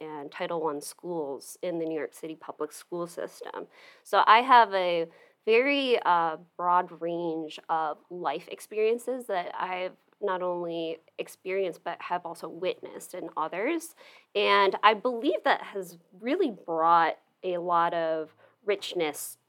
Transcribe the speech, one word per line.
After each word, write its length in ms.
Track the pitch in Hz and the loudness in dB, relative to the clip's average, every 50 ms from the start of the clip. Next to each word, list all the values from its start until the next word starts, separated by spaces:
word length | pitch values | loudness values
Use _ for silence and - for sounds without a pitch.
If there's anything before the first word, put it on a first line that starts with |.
and 300 | 156 156 151 151 143 151 | -12 -12 -10 -10 -12 -12
Title 300 | - - 185 175 170 170 | -10 -8 -6 -4 -4 -2
One 200 | 156 160 147 143 | -2 -2 -2 -4
schools 800 | 147 - - _ - 175 175 165 151 139 139 123 - - - - - | -8 -12 -14 _ -10 -8 -6 -4 -4 -4 -6 -8 -10 -14 -12 -8 -6
in 180 | 180 170 170 | -4 -4 -2
the 40 | 165 | -4
New 140 | 160 160 151 | -4 -4 -4
York 160 | 139 - - | -6 -6 -8
City 220 | - - 160 160 | -10 -12 -12 -12
public 340 | 160 - - - - 151 156 - | -12 -14 -12 -10 -8 -8 -8 -10
school 340 | - - - 175 175 175 170 | -12 -14 -10 -8 -8 -8 -8
system. 580 | 170 - - - - - - - - - - - _ - - - - _ _ | -8 -8 -10 -10 -10 -12 -14 -12 -10 -12 -12 -12 _ -20 -20 -20 -20 _ _
So 180 | - - - - | 0 2 4 6
I 160 | - 214 226 247 | 8 8 8 8
have 300 | 262 262 240 226 202 196 | 8 8 8 8 6 4
a 340 | 190 180 180 170 170 165 165 - - - _ _ _ - | 0 0 0 0 0 -2 -4 -8 -16 -20 _ _ _ 0
very, 540 | - 220 233 254 285 285 277 269 254 240 208 - | 2 4 4 4 4 2 2 2 2 2 2 4
uh, 320 | - 180 170 165 165 160 160 175 - _ | 4 4 4 2 0 -2 -4 -10 -14 _
broad 440 | - 175 180 175 180 185 180 175 156 | -4 0 2 4 2 2 0 -4 -6
range 580 | 165 170 170 170 170 170 160 160 160 156 - - - - | -6 -4 -2 -2 -2 -2 -2 -4 -6 -8 -10 -12 -6 -2
of 300 | 165 165 160 151 151 156 _ - | -2 -2 0 -2 -4 -8 _ -14
life 360 | 175 180 175 151 139 170 170 - - | -10 -6 -4 -4 -4 -4 -6 -12 -14
experiences 760 | - - - 220 208 214 220 226 240 - - 254 262 240 | -16 -14 -8 -2 0 2 2 2 0 -2 -4 -6 -6 -4
that 260 | - 196 180 180 - - - | -4 -4 -4 -4 -4 -6 -6
I've 380 | - 185 185 180 185 185 - _ _ _ _ - | -6 -4 -4 -4 -6 -8 -8 _ _ _ _ -6
not 220 | 208 202 185 180 180 | -4 -2 -2 -2 -2
only 560 | 180 175 175 175 170 165 170 165 160 165 - _ _ _ - | -2 -2 -4 -4 -6 -4 -4 -4 -6 -6 -10 _ _ _ -12
experienced, 640 | - - - - - 185 185 196 196 175 170 - - | -12 -12 -12 -12 -8 -4 -2 -2 -2 -2 -4 -8 -10
but 180 | 175 165 - - | -10 -10 -8 -6
have 220 | - 180 180 175 | -4 -4 -4 -4
also 240 | 165 170 - - 160 | -6 -12 -12 -12 -12
witnessed 640 | 165 170 185 180 - - - - - - 180 - - | -10 -6 -4 -4 -4 -4 -8 -14 -14 -14 -14 -14 -12
in 160 | 180 170 165 - | -12 -10 -8 -6
others. 580 | - 156 160 170 175 208 269 339 330 - - - - - - - - _ _ - | -4 -4 -4 -4 -4 -2 -2 -2 -4 -6 -10 -16 -20 -20 -20 -20 -20 _ _ -2
And 420 | 202 208 202 202 202 202 190 190 - - | 2 4 6 6 6 6 4 4 6 6
I 120 | 208 220 | 6 6
believe 480 | 208 - 254 247 226 247 302 - - - | 4 2 -2 -2 -2 0 0 0 2 2
that 180 | 285 208 - - | 2 2 2 0
has 360 | - - 202 185 175 175 170 _ _ - 185 | -6 -10 -10 -10 -10 -12 -20 _ _ -18 -10
really 300 | 214 247 294 370 392 269 | -4 -2 0 0 0 -2
brought 680 | 202 175 - - 165 160 160 165 170 170 165 156 - - _ _ _ _ - | -2 -6 -8 -4 0 2 4 6 6 6 6 4 0 -4 _ _ _ _ -6
a 160 | 185 180 175 | -4 -4 -4
lot 360 | 170 180 175 170 170 170 175 | -2 0 2 2 2 2 2
of 400 | 170 165 160 160 160 156 151 _ _ _ _ _ _ - | 0 0 0 -2 -2 -4 -8 _ _ _ _ _ _ -2
richness 720 | 196 208 196 - - - 180 165 151 143 - - - - - _ | -2 -2 -2 -2 -6 -2 -2 -2 -2 -2 -4 -10 -12 -14 -16 _